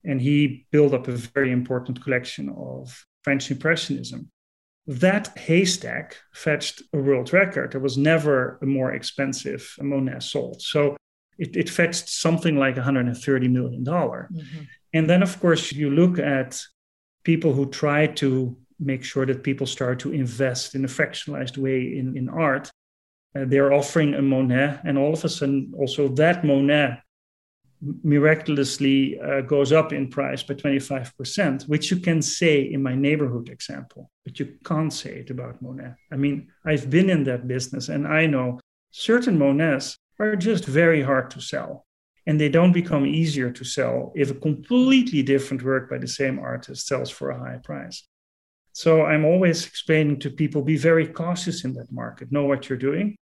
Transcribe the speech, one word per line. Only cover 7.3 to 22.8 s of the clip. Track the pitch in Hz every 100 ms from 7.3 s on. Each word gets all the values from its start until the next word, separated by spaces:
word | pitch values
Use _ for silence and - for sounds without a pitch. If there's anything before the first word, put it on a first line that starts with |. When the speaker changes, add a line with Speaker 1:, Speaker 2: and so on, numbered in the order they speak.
Speaker 1:
record. | 180 190 151 131
There | 135
was | 135 123
never | 147 165 147 135 127 -
a | 139
more | 139 131
expensive | 117 - - 135 131 139 - - -
Monet | 139 139 131 127
sold. | - 139 123 123
So | - 151 147 147 _ _ _ -
it, | 170 185
it | -
fetched | - 170 175 -
something | - 165 165 165 143
like | 135 127
a |
hundred | 123 135 123
and | 120
thirty | - 135 127
million | 127 123 123
dollar. | 127 170 143 - -
Speaker 2:
Mm-hmm. | 165 147 156 147 - _
Speaker 1:
And | 165 160
then, | 185
of | 190 -
course, | 175 160 -
you | 139 147
look | 143 180 175
at | 147 139 127 - - _ _ _ _ _
people | - 160 165
who | 135 139
try | - 147 147 151
to | 151 139 131 127 123 _ _
make | 143 131
sure | - 139 135
that | 127
people | 135 135 131
start | - 123 123
to | 143
invest | - 127 107 135 123 -
in | 135
a | 135
fractionalized | 131 147 - - 143 131 139
way | 135 131 127 139
in, | 131 131
in | 127
art. | 165 156 135 - _